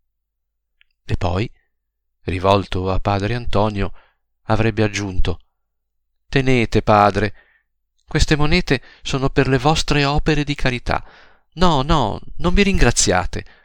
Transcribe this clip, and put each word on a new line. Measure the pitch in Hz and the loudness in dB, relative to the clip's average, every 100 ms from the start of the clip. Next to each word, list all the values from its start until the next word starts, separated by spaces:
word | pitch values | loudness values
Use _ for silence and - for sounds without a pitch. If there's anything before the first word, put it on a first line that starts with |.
| _ _ _ _ _ _ _ _ _ _ - | _ _ _ _ _ _ _ _ _ _ -6
E | - | -4
poi, | 90 92 120 - _ _ _ _ _ _ | -2 -4 -6 -10 _ _ _ _ _ _
rivolto | - 90 95 101 92 95 95 | -8 -2 2 2 0 -4 -4
a | 92 | -2
padre | 104 101 101 120 | -2 -2 -2 -4
Antonio, | 117 98 107 101 - - _ _ _ _ | -2 0 0 -2 -6 -8 _ _ _ _
avrebbe | - 110 113 104 | -4 0 0 0
aggiunto: | 107 101 101 95 - 90 _ _ _ _ _ _ _ _ _ | -2 -4 -2 0 0 -2 _ _ _ _ _ _ _ _ _
"Tenete, | 139 131 127 110 110 | -2 2 2 2 0
padre, | - 104 104 95 101 - _ _ _ _ _ _ - | 2 4 4 2 -4 -6 _ _ _ _ _ _ -6
queste | 156 - 147 | -2 0 2
monete | 151 180 - 135 - - | 2 2 0 -2 -4 -16
sono | - 135 135 | -8 -4 -2
per | - 131 | 0 2
le | 131 | 2
vostre | 147 160 - 147 | 2 0 0 0
opere | 143 147 - 151 | 0 0 0 -2
di | 143 143 | -2 -2
carità. | 131 123 - 78 - - - _ _ | -4 -4 -4 -6 -6 -20 -20 _ _
No, | 156 180 143 | 0 2 2
no, | 139 160 107 87 - - | 2 0 0 -4 -8 -4
non | 175 | 2
mi | 185 | 2
ringraziate, | 196 190 123 - - 90 87 95 - _ | 4 4 2 2 0 0 -2 -6 -12 _